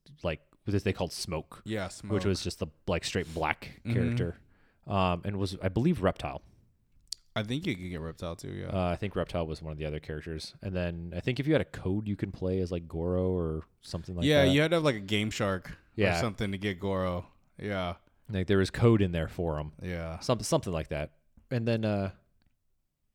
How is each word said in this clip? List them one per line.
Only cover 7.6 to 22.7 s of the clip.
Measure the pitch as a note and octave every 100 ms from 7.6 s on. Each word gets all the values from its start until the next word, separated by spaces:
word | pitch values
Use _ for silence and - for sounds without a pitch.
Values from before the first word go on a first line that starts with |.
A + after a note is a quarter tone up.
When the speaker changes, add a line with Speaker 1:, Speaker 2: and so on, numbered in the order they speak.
| F#3
Speaker 2:
you | F#2+
could | F2+
get | F2
Reptile | D#2+ D#2 F2 E2
too, | F#2+
yeah. | F#2+ F2+
Speaker 1:
Uh, | F#2+ F2+
I | F2
think | G2+ F#2
Reptile | E2+ F2 D#2+
was | D2+
one | D#2+
of | D2+
the | D#2
other | D2+
characters, | - D2+ E2+ D#2 - -
and | G2 F2+
then | F2 E2+ E2+ F2
I |
think | B2+ B2+
if | C#3
you |
had | C#3+
a | -
code, | - F#2+ G2+ G#2+
you | G2+
can | G2+
play | - F#2 F#2+
as, | F2
like, | F2 E2
Goro | E2 F2 F2+ F#2
or | F2+ E2 D#2 - _
something | - F2 D#2+ F2+
like | C3+
Speaker 2:
Yeah, | D3+ C3+
Speaker 1:
that. |
Speaker 2:
you | C#3
had | D#3+
to | E3
have, |
like, | D3+ A2
a |
Game | G2 G#2 G#2+
Shark | - G2+ F#2+ - - _ -
Speaker 1:
Yeah. | G2 F2
Speaker 2:
or |
something | A#2 F#2 G#2
to | G2
get | G#2 F2+
Goro. | G2 F#2+ F#2 F2 - _ _ -
Yeah. | G2+ G2 F2+ E2+ _ _ -
Speaker 1:
Like, | G2 F2+
there | G2
was | F#2
code | - A#2 A2+
in | F#2+
there | E2+ D#2+
for | - E2+ D2+
him. | D2+ -
Speaker 2:
Yeah. | F#2 F2 E2 E2
Speaker 1:
Some-, | - A2+
something | - G#2+ G2
like | E2 D#2
that. | D2+ D2+ _ _ _ -
And | B2 A2+
then, | A2+ A2
uh, | G2+ F#2+ - _ _ _ _ _